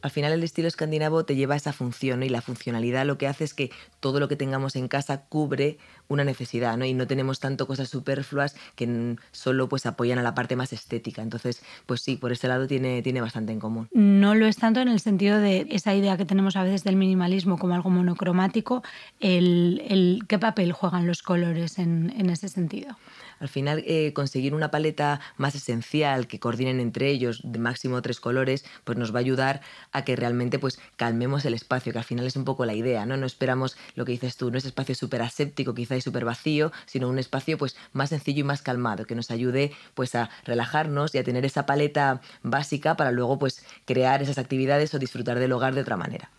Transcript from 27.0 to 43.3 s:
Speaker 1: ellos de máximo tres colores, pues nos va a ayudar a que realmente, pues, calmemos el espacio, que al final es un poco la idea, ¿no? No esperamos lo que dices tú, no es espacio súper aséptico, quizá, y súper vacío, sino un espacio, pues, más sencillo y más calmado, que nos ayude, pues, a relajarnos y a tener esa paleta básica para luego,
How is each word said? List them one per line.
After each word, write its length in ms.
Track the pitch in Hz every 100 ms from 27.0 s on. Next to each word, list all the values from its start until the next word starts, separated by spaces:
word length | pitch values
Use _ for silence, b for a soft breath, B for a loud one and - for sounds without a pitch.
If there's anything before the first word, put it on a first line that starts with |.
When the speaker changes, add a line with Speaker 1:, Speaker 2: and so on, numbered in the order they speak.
| 135
Speaker 1:
ellos 320 | 143 123 113
de 140 | 143 117
máximo 420 | 117 127 131 127
tres 160 | 120 120
colores, 440 | - 127 131 135 B B
pues 160 | - 120
nos 140 | 117
va 40 | 113
a 40 |
ayudar 400 | 127 127 135 139 B B B
a 120 | 139
que 120 | 135 127
realmente, 440 | 120 120 123 135
pues, 200 | 135 - B _
calmemos 480 | 117 117 123 139 139
el 100 | 113
espacio, 360 | - 127 123
que 60 | 113
al 80 | 113
final 220 | 117 127
es 80 | 131
un 100 | 131
poco 200 | 131 120
la 100 | 107
idea, 320 | 117 120 107
¿no? 100 | 135
No 80 | 131
esperamos 520 | - 131 127 131 - B -
lo 100 | 123
que 60 |
dices 260 | 120 127 -
tú, 140 | 127
no 80 | 123
es 60 | 131
espacio 280 | - 160
súper 300 | 127 123 123
aséptico, 500 | 117 - 147 - 95
quizá, 220 | 117 120 131
y 60 |
súper 220 | 127 123
vacío, 480 | 117 117 - 151 151 B B
sino 240 | 135 127
un 80 | 131
espacio, 400 | 131 135 - 156
pues, 180 | 135 - B
más 160 | 139 139
sencillo 320 | 156 - 143
y 20 |
más 180 | 139 139
calmado, 440 | - 123 123 101 107
que 100 | 117
nos 160 | 117
ayude, 400 | 117 127 127 139 B B -
pues, 180 | 127
a 160 | 120 113 B -
relajarnos 680 | 117 117 151 156 143 151 135
y 20 |
a 60 |
tener 200 | 120 123
esa 220 | 135 147 139
paleta 560 | 143 147 147 143 127 B B
básica 520 | 120 135 151 143 151 165
para 160 | 143
luego, 280 | 123 123